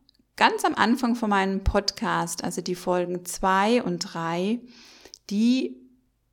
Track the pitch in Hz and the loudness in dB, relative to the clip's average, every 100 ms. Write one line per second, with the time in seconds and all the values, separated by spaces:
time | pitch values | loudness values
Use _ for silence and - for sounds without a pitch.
0 | _ _ _ - 220 427 370 - 208 247 | _ _ _ 2 2 2 0 2 2 2
1 | 247 233 214 202 196 190 190 208 202 - | 0 -2 0 2 2 0 0 0 -2 -4
2 | 185 170 170 - - 175 180 175 - 180 | -2 -2 -2 -4 -6 -6 -6 -4 -2 -2
3 | 175 180 175 - 190 190 202 240 180 175 | -2 -4 -8 -2 2 2 4 2 0 -4
4 | - 170 165 170 190 240 - - - - | -6 -6 -4 -2 0 -2 -6 -20 -20 -20
5 | - - - 202 233 254 - - - _ | -20 -20 -6 2 4 4 0 -8 -18 _
6 | _ _ _ | _ _ _